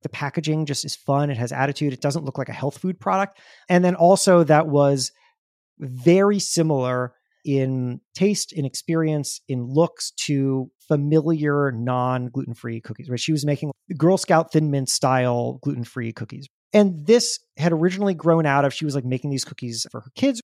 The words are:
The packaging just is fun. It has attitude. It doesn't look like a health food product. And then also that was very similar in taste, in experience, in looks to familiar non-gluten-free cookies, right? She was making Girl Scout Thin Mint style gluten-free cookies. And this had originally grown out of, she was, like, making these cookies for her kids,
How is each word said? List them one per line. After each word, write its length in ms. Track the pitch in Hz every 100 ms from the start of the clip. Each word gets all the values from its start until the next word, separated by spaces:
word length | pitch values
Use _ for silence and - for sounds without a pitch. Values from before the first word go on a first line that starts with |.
The 80 | -
packaging 560 | - 143 - 156 156 147
just 180 | 139
is 120 | 147 -
fun. 340 | - 139 147
It 80 | 123
has 140 | 120
attitude. 420 | 127 139 139 147
It 80 | 127
doesn't 240 | 147 156 139
look 140 | 147
like 100 | 131
a 40 |
health 260 | - 143 -
food 200 | 185 180
product. 400 | 196 190 196 _ - - -
And 160 | 180 180
then 80 |
also 500 | 180 170 190 - 175 156
that 220 | 151 160
was 440 | 143 143 139 131 _ _ _ _ _ _ -
very 640 | 135 127 143 185 202 202
similar 720 | - - 160 139 127 127 123 _ _ _
in 560 | 151 139 131 131 123 127 _
taste, 400 | - 190 202 -
in 120 | 175 139
experience, 760 | - - 160 160 151 139 - -
in 180 | 127 120
looks 460 | 139 165 - -
to 580 | - - 143 135 131 131 _ -
familiar 840 | 147 143 156 151 160 147 143 139
non-gluten-free 1080 | 113 123 123 127 127 123 135 131 117 120 113
cookies, 280 | - 110 -
right? 100 | 123
She 120 | -
was 120 | 156
making 280 | 147 143 151 - - 156
Girl 180 | 165 190
Scout 360 | - 165 165
Thin 180 | 160 151
Mint 200 | 139 127
style 680 | - 135 131 123 120 120 131
gluten-free 500 | 143 135 117 127 113
cookies. 320 | 110 - - 139 _ _
And 320 | 214 202 165 147
this 320 | 233 226 - _ -
had 160 | 170
originally 400 | 165 175 185 202
grown 320 | 170 160 165 156
out 180 | 139
of, 120 | 139 -
she 100 | 156
was, 80 |
like, 120 | 139 127
making 260 | 127 147
these 120 | 135
cookies 440 | - - 123 113 -
for 120 | 123
her 100 | 127
kids, 260 | - 277 233